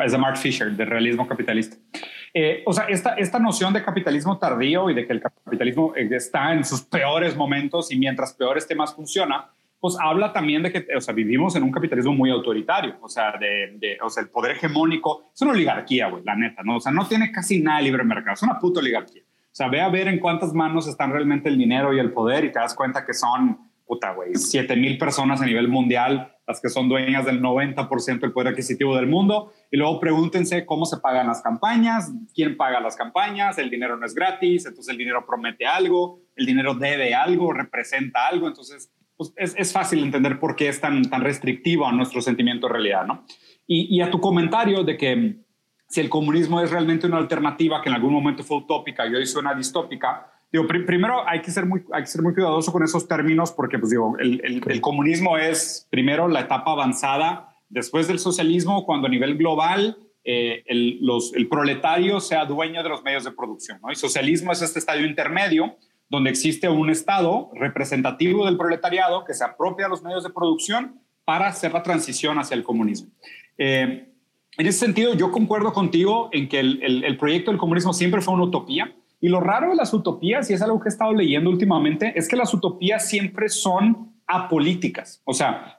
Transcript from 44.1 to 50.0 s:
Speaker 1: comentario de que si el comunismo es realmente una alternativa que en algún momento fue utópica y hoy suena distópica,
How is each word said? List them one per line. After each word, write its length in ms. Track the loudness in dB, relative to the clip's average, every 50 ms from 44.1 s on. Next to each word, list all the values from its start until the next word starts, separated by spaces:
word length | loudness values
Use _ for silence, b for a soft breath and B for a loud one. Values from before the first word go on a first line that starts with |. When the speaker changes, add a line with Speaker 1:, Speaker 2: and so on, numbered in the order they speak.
| 0 0
Speaker 1:
comentario 640 | 2 2 4 4 2 2 2 2 4 4 2 2 2
de 140 | 0 0 0
que 380 | 0 0 2 2 2 0 -2 -6 -12 _ _ _ _ _ _ _ _ _
si 120 | -2 -2
el 80 | -2 0
comunismo 520 | 0 0 2 4 4 4 4 2 2 0
es 100 | 2 0
realmente 340 | 0 0 2 2 2 2 2
una 120 | 0 0 0
alternativa 600 | 0 0 -2 0 0 -2 0 2 0 2 2 0 0
que 60 | 0
en 60 | 0
algún 180 | 2 2 2 2
momento 300 | 2 2 0 0 -2 -4
fue 140 | -4 -4 -4
utópica 480 | -2 -2 -2 -2 -2 -6 -6 -4 -2
y 80 | -2 0
hoy 140 | -2 -2 -2
suena 260 | -2 -2 -2 -2 -4
distópica, 760 | -4 -4 -4 -4 -4 -4 -4 -6 -4